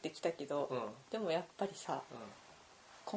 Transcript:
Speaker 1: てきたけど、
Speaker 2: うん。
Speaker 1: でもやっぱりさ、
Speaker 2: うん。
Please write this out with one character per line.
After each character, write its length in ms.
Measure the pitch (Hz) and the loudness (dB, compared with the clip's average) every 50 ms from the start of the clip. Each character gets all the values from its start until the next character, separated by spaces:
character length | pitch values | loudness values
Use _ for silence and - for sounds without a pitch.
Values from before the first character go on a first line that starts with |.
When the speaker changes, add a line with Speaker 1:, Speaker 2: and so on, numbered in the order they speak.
Speaker 1:
て 100 | - 151 | -4 -4
き 100 | - - | -2 2
た 100 | - 170 | 2 2
け 140 | 165 - 143 | 4 2 0
ど、 200 | - 147 143 139 | 2 2 2 4
Speaker 2:
う 100 | - 131 | 4 2
ん。 140 | 123 113 107 113 127 - - | 2 0 0 -4 -8 -8 -4
Speaker 1:
で 80 | - | -2
も 140 | 220 214 170 | 0 4 4
や 100 | 160 170 | 4 4
っ 40 | 170 - - | 2 0 -2
ぱ 80 | - 202 | -2 -2
り 80 | 196 - | -2 -2
さ、 300 | - - - 143 135 - - | -4 -2 -2 -2 -2 -2 -6
Speaker 2:
う 40 | 123 | -8
ん。 20 | 117 110 101 - - - - - - - - - - - - - - - - - | -10 -10 -10 -12 -14 -18 -18 -18 -20 -20 -20 -20 -20 -20 -20 -16 -10 -6 -2 -2